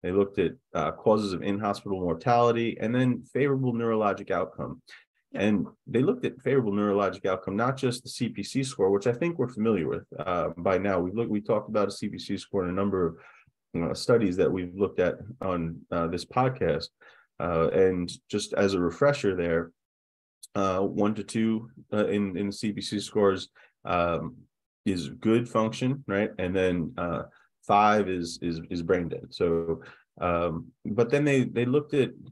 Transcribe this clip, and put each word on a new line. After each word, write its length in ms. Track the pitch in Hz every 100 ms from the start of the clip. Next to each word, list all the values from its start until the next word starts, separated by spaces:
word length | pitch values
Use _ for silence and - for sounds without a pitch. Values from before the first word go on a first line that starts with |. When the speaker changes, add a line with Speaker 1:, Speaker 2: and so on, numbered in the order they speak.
Speaker 1:
They 120 | 90
looked 260 | 98 98 -
at, 140 | 85 - _
uh, 200 | 87 76
causes 400 | - 113 107 101
of 100 | 90
in-hospital 560 | 101 98 107 101 104 95
mortality, 760 | 87 82 131 120 120 117 117 -
and 160 | 110
then 280 | 123 127 123 -
favorable 400 | - 143 135 127
neurologic 580 | 117 117 110 104 95 -
outcome. 500 | 87 82 - 73 - - - _ _ _
Speaker 2:
Yeah. 100 | -
Speaker 1:
And 260 | 104 101 - _
they 160 | - 113
looked 240 | 151 247
at 160 | - -
favorable 300 | 127 135 107
neurologic 540 | 101 104 101 98 92
outcome, 320 | 98 92 - 101
not 180 | 123
just 280 | 131 127 120
the 60 | -
C 200 | - 113
P 120 | -
C 220 | 101 135
score, 260 | 135 - 95
which 180 | 98 123
I 40 |
think 260 | 120 170 170
we're 120 | 123
familiar 400 | 104 113 101 71
with, 160 | - - -
uh, 340 | 92 87 78
by 220 | 85 92 95
now. 240 | 101 92
We've 120 | 90
looked, 160 | 110 87
we 120 | 104
talked 260 | 107 110 -
about 220 | 110 101
a 20 |
C 160 | - 104
P 100 | 98
C 200 | - 98
score 260 | - 98
in 60 | 90
a 40 |
number 320 | 92 101 95
of, 120 | 85 82 - - _ _ _ 85
uh, 140 | 85
studies 420 | - - 117 101 90
that 140 | 78
we've 220 | 92 90
looked 240 | 90 98 -
at 160 | 90 - 101 -
on, 400 | 95 87 82 82 -
uh, 160 | 87 85
this 180 | 90
podcast. 640 | - - 131 131 85 73 - _ - - _ _
Uh, 300 | 85 82 82
and 380 | - 95 90 87 - _
just 240 | 104 -
as 200 | - 98
a 60 | 95
refresher 560 | 87 - 143 139 101
there, 360 | 90 85 82 85 _ _ _ _ _ _ _ -
uh, 260 | 101 98 92
one 340 | 98 92 104
to 80 | 107
two, 460 | - 113 110 110 - - -
uh, 140 | 104 107
in, 280 | 104 101
in 160 | 90 101
C 220 | 101 110
P 80 | 101
C 180 | - 104
scores, 500 | - 107 98 92 - _ - _
um, 500 | - 90 87 82 78 - - _ _ _
is 240 | - 92 71
good 380 | - 110 113 120
function, 560 | 113 110 - 127 143 -
right? 240 | 98 110 -
And 140 | 92
then, 400 | 95 92 90 80 -
uh, 260 | 87 71 - _ _ _
five 440 | - 104 104 104 95
is, 300 | 92 82 -
is, 180 | 87 82 85
is 100 | 87
brain 260 | 85 90 85
dead. 200 | - -
So, 540 | - 87 82 82 82 - - _ -
um, 460 | 87 85 85 82 - _
but 280 | - 107 117
then 120 | 143
they, 200 | 147 135
they 200 | 110 113
looked 300 | 123 147 147
at 160 | 147 120 - -